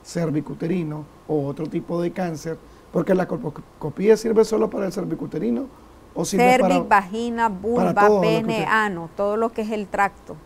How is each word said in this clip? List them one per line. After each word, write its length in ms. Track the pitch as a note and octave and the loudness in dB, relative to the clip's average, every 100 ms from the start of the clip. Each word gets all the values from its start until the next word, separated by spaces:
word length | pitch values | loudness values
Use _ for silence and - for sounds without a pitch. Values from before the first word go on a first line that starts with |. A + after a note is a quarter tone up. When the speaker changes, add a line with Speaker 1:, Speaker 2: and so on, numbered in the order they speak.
Speaker 1:
cervicuterino 1000 | - F3 D#3+ D3 D3 C3+ E3 F#3 D#3 D3+ D3 - - | -8 -4 -2 -2 -4 -8 -4 -2 -4 -8 -12 -20 -4
o 180 | D#3 C#3 | -2 -2
otro 180 | C#3+ D#3 | -6 -6
tipo 340 | E3+ - E3+ | -6 -4 -4
de 100 | F3 | -4
cáncer, 460 | F3 F3 D#3 E3 D#3 - - - | -4 -6 -6 -10 -12 -14 -20 -4
porque 220 | F3+ E3 F#3 | -2 2 0
la 120 | F3+ | 0
colposcopía 880 | - D#3 - - - D3+ - G3+ G#3+ | -4 -6 -10 -18 -10 -10 0 4 4
sirve 300 | A3+ A3 A3 | 4 2 4
solo 240 | G#3+ A3 | 2 0
para 160 | A3 G3 | -2 -4
el 80 | |
cervicuterino 760 | F#3+ F3 D#3+ - - G#3+ A#3+ C4+ - - - - | -4 -6 -6 -6 -4 -2 -2 -4 -14 -20 -20 -14
o 100 | - | -6
sirve 280 | E3+ G3 B3 | -2 4 6
Speaker 2:
Cervix, 180 | B3+ - | 6 4
Speaker 1:
para, 320 | C4+ G#3+ G#3 | 2 4 2
Speaker 2:
vagina, 480 | F#3 A3 A#3+ A#3 A3+ | 2 -6 -4 -2 -2
vulva, 440 | F#3 G3+ A#3+ F3+ | -2 -2 0 2
Speaker 1:
para 140 | F#3 G#3 | 4 6
todo 80 | G#3 | 6
lo 40 | |
que 60 | F3 | 4
Speaker 2:
pene, 260 | A3+ A3 A3 | 2 0 -2
Speaker 1:
usted 60 | F#3+ | 2
Speaker 2:
ano, 400 | A3 G#3 F3 E3 - | 2 0 -2 -8 -4
todo 180 | G3+ G#3+ | -2 0
lo 140 | A3+ | -2
que 100 | A3+ | -2
es 80 | G#3+ | -4
el 160 | G#3+ G3 | -4 -4
tracto. 480 | G3 G3 G3 - D#3 | 0 -2 -2 -18 -18